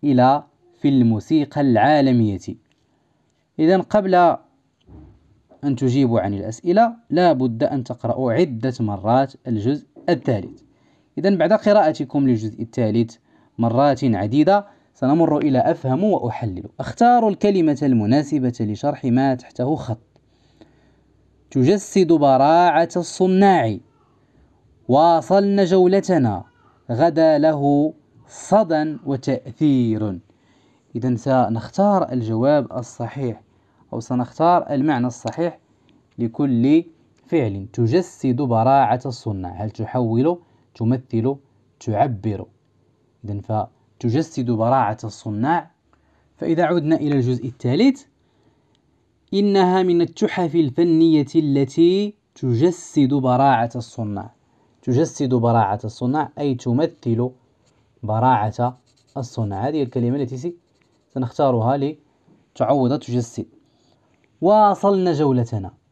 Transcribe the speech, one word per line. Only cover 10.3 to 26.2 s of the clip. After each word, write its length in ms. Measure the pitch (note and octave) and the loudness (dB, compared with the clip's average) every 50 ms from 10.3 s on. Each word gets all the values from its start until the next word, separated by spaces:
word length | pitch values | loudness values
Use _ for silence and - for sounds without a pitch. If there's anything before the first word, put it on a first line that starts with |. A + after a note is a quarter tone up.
| A#2 G2+ F2 - - - _ _ _ _ _ _ _ _ _ _ _ - | -4 -4 -6 -10 -16 -20 _ _ _ _ _ _ _ _ _ _ _ -4
إذن 180 | D#3+ - G3+ | -2 0 2
بعد 160 | E3+ D3+ E3+ | 2 2 2
قراءتكم 760 | A3 - - G#3 G#3 G#3+ D3+ D#3 D#3 - D3 A#2+ - C#3+ C#3 C3 | 2 2 2 4 4 4 4 2 0 -2 -8 -4 -2 0 0 2
للجزء 340 | A#2+ G#2+ G#2+ G#2+ - - | 0 0 -2 -8 -8 -10
الثالث 540 | A#2 A2+ - C3 A#2 G#2+ G#2 A#2 A2+ A2+ - _ _ _ _ _ _ _ _ - | -12 -8 -4 -4 -2 0 0 0 -2 -2 -6 _ _ _ _ _ _ _ _ -4
مرات 460 | A#2 A#2+ B2 B2+ C#3+ D3 C3+ B2+ C#3+ | -4 0 2 2 2 2 0 0 0
عديدة، 600 | B2+ G#2+ F#2 G2+ A2 A#2+ D3 D3+ F#3 G3 G#3 G3+ - _ _ _ _ _ | -2 0 0 -2 -2 0 2 2 2 2 0 0 -6 _ _ _ _ _
سنمر 440 | _ B2+ C3 D3 E3+ E3 D#3+ D3+ D3 | _ -2 0 2 2 2 2 2 0
إلى 200 | - D3 C3 B2 | 0 0 0 2
"أفهم 460 | - D3+ E3 - - C3 C3 D#3+ G3+ | 2 0 -2 -2 -2 -4 -2 0 0
وأحلل". 600 | G#3+ F3+ - - A#2+ - - A#2 G#2 F2+ F2 - - - - | 0 0 0 -2 -6 -8 -6 -8 -8 -8 -10 -12 -14 -14 -12
"أختار 480 | - - - - A#3 A#3+ B3 A#3+ A3+ G#3+ | -12 -12 -2 2 4 4 4 4 2 0
الكلمة 500 | F#3+ - - G#3 G3+ F#3 D#3+ D#3 C#3+ - | -2 0 0 0 2 2 2 0 0 0
المناسبة 720 | D3 C#3 B2+ A2+ G#2 G#2 B2+ D3 D3 D3 D#3 C#3+ B2+ B2 A#2 - | 0 0 2 2 2 2 2 0 0 -2 -4 -2 -2 -2 -2 -4
لشرح 440 | A2+ G#2 G#2+ - - D3 C#3 - - | -4 -6 -4 -4 -4 -6 -4 -4 -2
ما 300 | B2+ A#2+ B2+ C3+ C#3 B2+ | -2 0 0 0 0 -2
تحته 420 | B2+ - - _ - B2 C#3 D#3 | -4 -8 -14 _ -6 -4 -4 -4
خط". 220 | D3 - B2 A2+ - _ _ _ _ _ _ _ _ _ _ _ _ - _ _ _ _ _ _ _ _ _ _ _ _ _ _ _ _ _ | -4 -6 -8 -10 -10 _ _ _ _ _ _ _ _ _ _ _ _ -20 _ _ _ _ _ _ _ _ _ _ _ _ _ _ _ _ _
"تجسد 600 | - C3+ B2+ D3 G#3 G3 - - - G3 F#3 D#3+ | -2 0 2 2 2 0 -2 -2 2 2 4 4
براعة 760 | E3+ D3+ C#3+ C#3 C3+ B2+ C3+ D3 E3 F3 F3 F3 D3 D#3+ E3+ D#3+ - | 4 4 4 4 4 4 4 4 4 4 4 4 2 2 0 0 -2
الصناع". 800 | F3+ E3+ - - - F#3 F#3 F#3 F#3+ G3+ G3 F#3 D#3+ A#2+ A2+ G2+ F2+ - _ _ _ _ _ _ _ _ _ _ _ _ _ _ _ _ _ _ _ _ - | -6 -6 -6 -4 -2 0 2 4 4 4 4 4 4 2 -2 -4 -6 -10 _ _ _ _ _ _ _ _ _ _ _ _ _ _ _ _ _ _ _ _ 0
"واصلن 760 | B2 C#3+ E3 E3+ E3+ D#3+ D3+ - F#3+ G3+ G3+ G3+ G3 G3+ F#3+ | 2 4 4 4 4 2 2 2 0 2 2 2 0 0 2
جولتنا". 800 | E3 F#3+ F#3 F3+ F3+ F#3+ G3 F#3+ - F3+ D#3 | 2 4 4 4 4 2 2 0 0 0 2